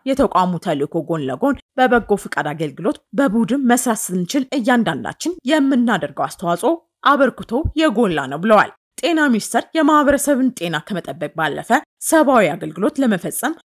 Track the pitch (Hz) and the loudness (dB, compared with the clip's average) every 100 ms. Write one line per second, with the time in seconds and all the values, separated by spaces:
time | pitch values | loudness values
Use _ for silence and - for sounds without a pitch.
0 | 262 262 254 185 185 170 185 147 147 165 | -2 0 2 2 0 0 -2 -2 -2 -4
1 | 165 160 135 131 277 269 - - 254 240 | -4 -4 -4 -2 -2 -2 -6 0 2 2
2 | - 202 - - 151 151 156 135 185 302 | 0 -2 -4 -6 -6 -4 -6 -4 -4 -6
3 | _ 208 277 220 202 277 247 247 247 214 | _ -2 0 2 0 0 2 2 0 -4
4 | - 180 180 285 262 285 214 247 196 135 | -4 -4 -2 -2 -2 -2 0 2 0 -2
5 | 98 - 311 359 247 311 277 262 240 196 | -6 -8 -8 -6 0 2 2 2 2 0
6 | 147 - 139 - 170 175 240 330 _ _ | -4 -6 -8 -4 -4 0 0 -2 _ _
7 | 254 285 269 - - 240 330 302 311 214 | 0 2 2 -2 -6 -4 -2 0 0 2
8 | 214 156 131 143 202 214 143 - _ - | 0 0 -4 -2 4 4 4 -4 _ -4
9 | 311 320 294 220 - 233 - 320 302 302 | 0 2 2 0 0 -4 -2 0 4 4
10 | 285 277 277 262 262 - 170 156 - 170 | 4 2 2 0 0 -2 -4 -6 -6 -8
11 | - 147 147 160 156 147 - 254 - _ | -8 -8 -8 -4 -4 -4 0 -2 -2 _
12 | - 330 285 254 175 143 160 165 220 - | 0 2 4 4 2 0 -8 -4 -2 0
13 | 262 185 165 - 262 320 | 0 0 -4 -6 -6 -8